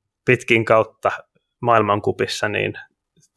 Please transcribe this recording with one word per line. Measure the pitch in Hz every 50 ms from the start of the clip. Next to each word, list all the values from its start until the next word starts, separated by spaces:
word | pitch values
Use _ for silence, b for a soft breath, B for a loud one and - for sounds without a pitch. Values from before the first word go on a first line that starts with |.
| _ _ _ _ _
pitkin | - 127 123 - - 117 113 110
kautta | - 113 110 107 - - _ - - - - - _ _ _ _ _ _ _
maailmankupissa | 123 120 117 113 107 101 101 104 - - - - - - - - 110 107
niin | 101 101 104 104 104 - - - _ _ _ _ _ _ _ _ _